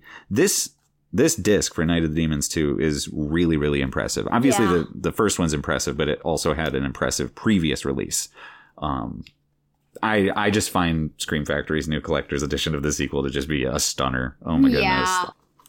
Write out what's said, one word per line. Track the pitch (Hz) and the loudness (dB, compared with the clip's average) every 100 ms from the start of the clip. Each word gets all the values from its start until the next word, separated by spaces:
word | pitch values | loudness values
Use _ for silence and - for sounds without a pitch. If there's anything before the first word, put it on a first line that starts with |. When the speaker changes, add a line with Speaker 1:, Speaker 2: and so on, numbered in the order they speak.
| - - - | -14 -16 -4
Speaker 1:
This, | 104 202 - - _ _ _ _ | 2 2 2 -4 _ _ _ _
this | - 156 - | 2 2 2
disc | 98 95 - | 4 4 2
for | - 82 | 0 0
Night | 85 | 2
of | 82 | 2
the | 78 | 2
Demons | 80 73 - | 0 0 -2
two | 82 73 52 | 0 0 2
is | 78 71 - | 0 0 -4
really, | 76 73 82 85 78 | -4 0 2 2 2
really | 73 71 | 2 0
impressive. | 67 - - - 50 | 0 -2 -2 -2 0
Obviously, | 120 131 - 104 | 2 4 4 4
Speaker 2:
Yeah. | |
Speaker 1:
the, | 87 - | 2 0
the | - 80 | -4 -4
first | - 104 - | 0 0 2
one's | 82 73 | 0 0
impressive, | 71 69 - 71 | -2 -2 -2 -2
but | 76 | 0
it | - | 0
also | 82 76 85 | 0 0 0
had | 73 78 67 | 0 -2 -2
an | 69 | -2
impressive | - 65 - 65 | -2 -4 -2 -6
previous | - 110 101 78 67 | -2 2 2 2 0
release. | 69 67 50 - - - - - - - | -2 -2 -2 -4 -6 -12 -20 -20 -20 -8
Um, | 76 65 57 53 - _ _ _ _ _ _ - | -4 -4 -6 -10 -14 _ _ _ _ _ _ -6
I, | 110 107 95 - | 0 2 2 2
I | 104 | 0
just | 104 - | 0 0
find | 95 85 82 78 - | 0 0 0 -2 -6
Scream | - 80 73 | -4 -2 0
Factory's | 73 - 78 73 | -2 0 -2 -2
new | 76 | -4
collector's | 82 73 - 71 | -2 -2 -2 -4
edition | 71 71 82 73 | -2 -2 -2 -2
of | |
the | 73 | -2
sequel | 71 67 71 | -2 -2 -2
to | 69 | -2
just | 69 71 | -2 -2
be | 73 64 | -2 0
a | 73 | -2
stunner. | - - 67 64 64 - - | -2 -2 -2 -2 -4 -6 -2
Oh | 254 | 4
my | 269 | 4
goodness. | 233 | 4
Speaker 2:
Yeah. | 190 185 185 185 180 - _ _ | 2 0 0 0 -4 -10 _ _